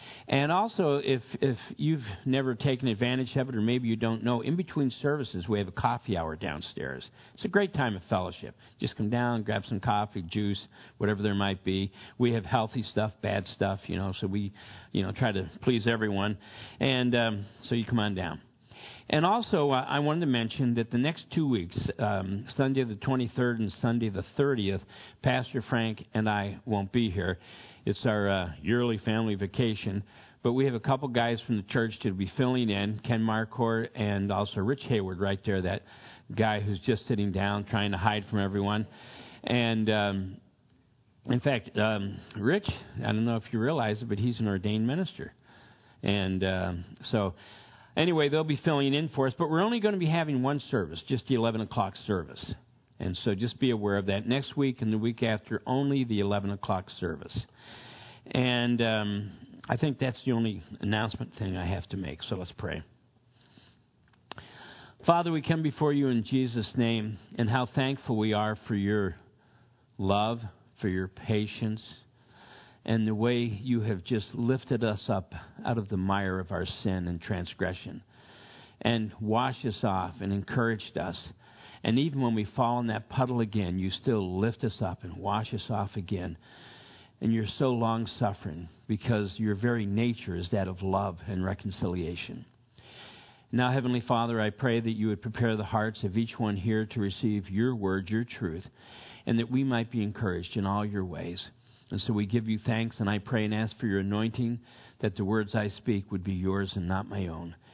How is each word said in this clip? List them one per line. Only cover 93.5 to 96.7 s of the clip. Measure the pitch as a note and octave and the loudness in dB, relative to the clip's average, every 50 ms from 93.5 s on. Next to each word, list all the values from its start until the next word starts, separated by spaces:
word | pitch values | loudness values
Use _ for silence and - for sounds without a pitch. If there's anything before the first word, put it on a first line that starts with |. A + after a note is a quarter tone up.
Now, | - A#2+ B2+ B2+ | 2 2 4 4
Heavenly | C3 C#3 B2 B2 B2 B2 | 4 2 2 2 0 0
Father, | A#2+ - B2+ A#2 A#2 A#2 A#2 A2 | 2 2 2 2 2 2 2 2
I | G#2+ G#2 | 2 0
pray | G#2 - C3+ B2 A#2 A#2 | 0 0 2 2 2 2
that | A2+ A2+ | 2 0
you | A2+ G#2+ G#2+ A2 | 0 0 0 0
would | G#2 G2 | 0 0
prepare | - A#2 G#2+ - A#2+ A#2 A2 | -4 -6 -2 0 2 2 2
the | G#2+ G#2 | 0 -2
hearts | G2 - G#2+ G#2+ A2 G#2+ - - | 0 0 0 0 0 -2 -4 -4
of | G2 F2+ | -2 0
each | A2+ A2+ A#2 - - | 0 -2 -2 -2 -2
one | A#2 G#2+ G2+ | -2 0 0
here | F#2+ F2 A2+ | 0 0 2